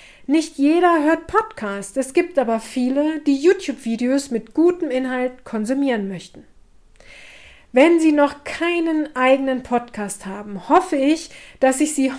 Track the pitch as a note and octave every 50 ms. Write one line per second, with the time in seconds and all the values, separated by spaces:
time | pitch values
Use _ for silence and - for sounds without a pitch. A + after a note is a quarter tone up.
0 | - - - _ - - C#4 D#4+ D#4 - - - C#4 D4 D#4+ F4 F4 F4 E4+ D#4+
1 | C#4+ D#4 E4 D#4+ D#4+ - - G#4+ A4+ A4 - - A3 G3+ G3 G3+ G3 - - C4+
2 | B3+ C4 - - F4+ F4 - C#4+ B3 A3+ A3+ A3 G#3+ - - C4 B3 B3+ C4+ C#4+
3 | D4 D#4 D#4+ D4+ D4+ D4 C#4 C4+ C#4 F4 F#4+ F#4+ - - - - - A3 A#3 A3+
4 | A#3+ B3 C4 C#4 C#4 - A#3+ A3 - - - - D#4+ F4 F4 F4 F4 C#4+ B3+ B3+
5 | C4 B3+ B3+ B3+ B3+ B3+ B3+ - - - - A3 G#3+ G#3+ C4+ C#4 C#4 C4+ A#3+ G#3+
6 | G3 G3 F#3+ E3+ - - - - - - _ _ _ _ _ - _ _ _ -
7 | _ - - - - - - - - - - - _ _ - B3 C#4+ E4+ E4+ E4
8 | D#4+ D#4+ D4 D4 C#4+ C#4 C#4+ - - - - - E4 E4+ F4 F4 E4 E4 D#4+ D#4
9 | D4+ D4+ - B3+ B3+ C4 C4+ C4+ C#4 C4+ C4 B3+ B3+ - B3 A#3+ A#3+ - - G#3+
10 | G#3 G3 - - - F#3+ G3 G3+ G#3 G#3 G3+ F#3+ - - C#4+ F#4 F#4 - D#4+ C#4
11 | C4+ C#4+ D#4+ D#4+ - - - - - - - - - C4 C4 C4 D4+ D4+ - -
12 | C4 C4 C4